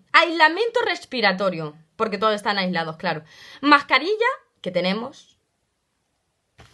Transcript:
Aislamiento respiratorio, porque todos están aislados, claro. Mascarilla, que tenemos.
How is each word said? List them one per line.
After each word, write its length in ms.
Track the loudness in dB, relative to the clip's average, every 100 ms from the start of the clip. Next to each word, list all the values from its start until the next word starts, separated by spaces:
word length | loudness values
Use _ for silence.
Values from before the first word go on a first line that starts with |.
| _
Aislamiento 680 | 4 4 4 2 2 -2 -2
respiratorio, 920 | -2 -4 -6 0 0 0 -2 -4 -10 -12 _
porque 240 | -6 -4 0
todos 160 | 0
están 240 | 0 -2 -2
aislados, 380 | -2 -4 -6 -6
claro. 280 | -6 -6 -10 -20 -20 -4
Mascarilla, 640 | 4 4 4 0 0 -2 -2 -4 _ _
que 120 | -6
tenemos. 680 | -4 -2 -4 -8 -16 _ _ _ _ _ _ _ _ _ _ _ _ _ _ -16